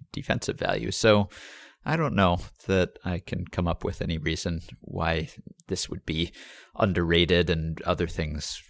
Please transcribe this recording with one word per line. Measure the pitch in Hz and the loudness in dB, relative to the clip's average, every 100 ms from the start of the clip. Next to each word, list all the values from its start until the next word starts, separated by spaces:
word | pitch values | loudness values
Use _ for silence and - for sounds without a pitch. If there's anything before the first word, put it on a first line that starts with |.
| - | -14
defensive | - - 113 - - | -10 -4 -4 -2 -4
value. | - 98 - | -2 -2 -2
So | - 113 104 101 - - - - _ | 2 6 6 4 -6 -20 -20 -20 _
I | - 165 | -4 -2
don't | 147 98 | 0 4
know | 92 87 - - - | 4 2 -4 -10 0
that | 95 87 - | 2 2 -2
I | 90 87 | -6 -6
can | - 92 90 | -4 -6 -4
come | - 87 | -2 -2
up | 80 | 0
with | 101 - | -4 -4
any | 82 82 | -4 -2
reason | 76 80 90 82 - - | -2 -2 -2 -4 -8 -18
why | - 92 82 82 78 - - - - | -10 -4 0 0 -4 -10 -20 -16 -8
this | 95 - | -6 -6
would | - - | -8 -4
be | 78 87 - - - - - | -2 -2 -6 -20 -20 -12 0
underrated | 104 87 85 85 87 87 85 | 2 2 4 4 6 4 4
and | 82 80 80 | 0 -2 -4
other | - 87 82 | -2 0 0
things | - 80 78 - - | -2 -4 -4 -8 -10